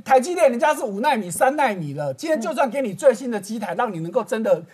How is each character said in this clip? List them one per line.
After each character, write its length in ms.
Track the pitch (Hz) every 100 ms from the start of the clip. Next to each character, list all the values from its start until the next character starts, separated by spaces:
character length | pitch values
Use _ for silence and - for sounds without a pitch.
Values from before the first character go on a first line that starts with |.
台 160 | - 262
积 140 | 294
电 160 | 359 294
人 100 | 240
家 140 | 294
是 80 | 294
五 200 | 254 196
奈 140 | 294 247
米、 140 | 180
三 260 | 170 247 302
奈 200 | 262 190
米 180 | 147
了。 180 | 139 143 131
今 120 | 320
天 140 | 311
就 100 | 320
算 160 | 285 262
给 140 | 277
你 140 | 240 185
最 180 | 285
新 160 | 233 262
的 100 | 214
机 200 | 196 226
台， 160 | 190 175
让 180 | 240
你 60 | 165
能 120 | 165
够 120 | 226
真 180 | - 220
的 180 | 208 170 165